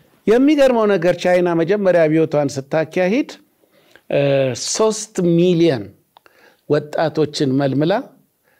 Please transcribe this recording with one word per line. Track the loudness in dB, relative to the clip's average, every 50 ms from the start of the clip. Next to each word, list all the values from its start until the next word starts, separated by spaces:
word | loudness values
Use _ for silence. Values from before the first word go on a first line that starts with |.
| _ _ _ _ _
የሚገርመው | 2 2 4 4 4 4 4 4 2 2 2 2
ነገር | 0 0 2 0 0 0
ቻይና | 0 0 0 2 2 2 0 0
መጀመሪያ | 0 0 0 -2 0 0 2 2 2 2
አብዮቷን | 2 2 0 0 0 0 -2 -2 -2
ስታካሂድ፣ | -4 -8 -8 -4 -4 -4 -4 -4 -2 -2 -2 0 0 -2 -4 -6 -10 -20 _ _ _ _ _ _ _ _ _ _ -20 _ _ -4
እ፣ | -2 0 0 2 0 0 0 -2 -4 -6 -8
ሦስት | -6 -2 -2 0 -2 -2 -4 -10 -8 -6 -2 0 0
ሚሊዮን | 2 2 2 2 2 2 2 0 0 -2 -6 -12 -18 _ _ _ _ _ _ _ _ _ _ _ _ _ _ -2
ወጣቶችን | -2 -2 -2 -4 -4 -4 -4 -2 -2 -2 -4 -4 -4 -4 -2 -2 0
መልምላ፣ | 0 -2 -2 -2 -2 0 0 -2 -4 -6 -10 _ _ _ _ _ _ _ _ _